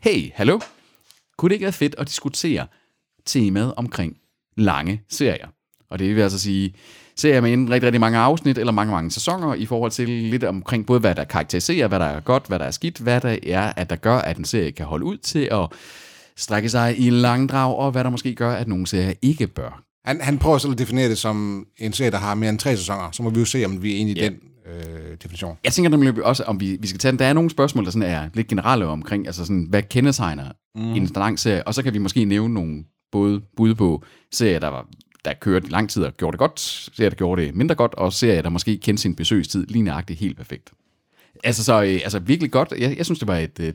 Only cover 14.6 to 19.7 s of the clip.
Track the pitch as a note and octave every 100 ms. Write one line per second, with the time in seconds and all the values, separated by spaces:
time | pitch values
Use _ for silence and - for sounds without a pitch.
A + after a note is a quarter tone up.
14.6 | D#2 - D2+ D#2 F3+ G#3 - D#3 C3+ G#2
15.6 | D#2+ - - - - - - - - G#2
16.6 | A2+ B2 A#2 A#2 A#2+ A#2+ B2 B2 C3+ C3+
17.6 | C3 - C3+ B2+ B2+ B2 B2+ A2+ A#2+ A2
18.6 | A#2 F#2 F#2 F#2+ F#2+ - C3 D#3 G2+ -
19.6 | B1